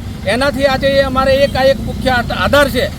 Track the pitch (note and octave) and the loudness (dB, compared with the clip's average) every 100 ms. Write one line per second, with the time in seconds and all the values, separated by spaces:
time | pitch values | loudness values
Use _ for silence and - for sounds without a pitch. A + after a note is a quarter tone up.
0 | - - F#3 A#3 C#4+ C4 C#4 C4 C#4 C#4 | -10 -8 -4 -2 -2 0 0 0 2 2
1 | C4+ C4 C4+ C4+ C#4 C4 C4+ - - - | 2 0 2 2 2 2 2 0 -4 -4
2 | B3+ B3 A#3 A#3 G3 C#4+ C#4 A#3+ D3+ | 0 0 -2 -2 2 2 2 0 -4